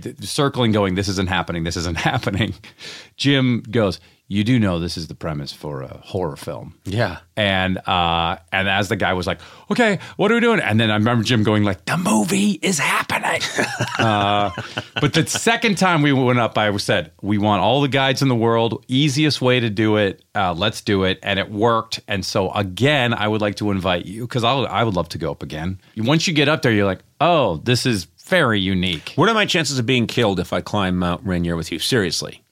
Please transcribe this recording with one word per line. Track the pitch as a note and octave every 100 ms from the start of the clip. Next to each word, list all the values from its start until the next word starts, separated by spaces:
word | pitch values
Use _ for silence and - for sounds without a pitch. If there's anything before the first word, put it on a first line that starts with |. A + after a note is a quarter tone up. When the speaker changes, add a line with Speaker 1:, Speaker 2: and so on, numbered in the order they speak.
Speaker 1:
th-, | G#2 -
circling, | G2+ - C#3 B2 A#2+
going, | G#2+ G2
"This | F#2 G2
isn't | F#2 F2+
happening. | F#2 E2 E2+
This | E2 F2
isn't | E2+ D#2+
<laughs> | D#3
happening." | C3+ - G2+ G#2+ - - - - - - -
Jim | C#3 C#3 B2+ A#2 A2
goes, | A#2 G#2 F2 - _ -
"You | G2
do | G#2+ B2+
know | G#2 E2+
this | E2+ E2+
is | D#2+
the |
premise | D2+ F2 D2+ C#2
for | - D#2+ C#2
a | C2 C2+
horror | - G2 F2 C#2
film." | - C2 C2+ -
Speaker 2:
Yeah. | - G2+ G#2+ D#2+ - -
Speaker 1:
And, | G2+ F#2+ F#2 F#2 -
uh, | F#2 E2+ E2+ E2+ F2+ _
and | F#2+ F#2+
as | G2 G2
the | G#2
guy | F2+
was | F#2 F2
like, | E2+ - - -
"Okay, | G#3 A3+ G3 - -
what | G3+
are | A#3
we |
doing?" | A#3 G#3
And | - A2
then | A2+
I |
remember | G#2+ A2 A#2+
Jim | G#2+ A#2+
going | G#2+ G#2+
like, | G2+ F#2+
"The | - D#3+
movie | F3+ G#3+ G3 G3 G#3 G3
is | E3+ D#3+
happening." | C#3 G3+ - - - - -
<laughs> | - - - A#2+ -
Uh, | A2+ G#2 G2+ G#2 G2+ F#2 - - - -
but | C#3+
the | D#3+ C3+
second | - - A#3 A#3 F3
time | F#3+ E3+
we | C#3+
went | C3 B2+ B2
up, | A2 -
I | G#2+ G2+
said, | - G#2 D#2 -
"We | G2 G#2+
want | G#2 G#2
all | G2 C3+
the | C#3+
guides | C3+ C3+ C3
in | C3+
the |
world, | A#2+ A2+ A#2 A2+ A2 -
easiest | B2+ D3+ C3+ D3+ C#3
way | B2+ B2
to | A#2
do | G2+ A2 G#2+
it. | G2+ F2 _
Uh, | - F#2
let's | E2 G#2+ -
do | - G2+
it." | F#2+ F#2+
And | G2+ G2
it | F#2
worked. | G2+ A#2 A2+ - - -
And | G2+
so | F#2 A#2 A#2
again, | G#2+ G2 F2+ C3 D3+ B2
I | A2+ G#2+
would | G#2+
like | G#2 G2+
to | G#2
invite | G2 F2+ F2+ E2+
you, | G2+ A#2+
'cause | B2+
I'll, | A#2 C3+ A2+
I | G2
would | A#2
love | F2+ E2
to | -
go | D#2
up | C#2+
again. | C#2+ D2+ F2 F#2 _ -
Once | A2 D#3+ F3+
you |
get | D3+ C#3+
up | C3+
there, | C3
you're | G#2 G2
like, | F#2 - -
"Oh, | D#3+ E3+ A2+ D#2
this | - B2 C3
is | G#2+ E2+ _ -
very | F3+ C3+ G#2+
unique." | F#2+ F#2+ F#2 E2+ -
Speaker 2:
What | - F#3
are |
my | A3 G3
chances | F3 C#3 C3+
of | A#2
being | B2+ A2
killed | - A2+ F#2
if | -
I | F2+
climb | - G#2 F#2+ F2+
Mount | F2+ F2
Rainier | F#2+ F2 E2+ E2+
with | D#2+
you? | D#2+
Seriously. | - B2+ F2+ - - - _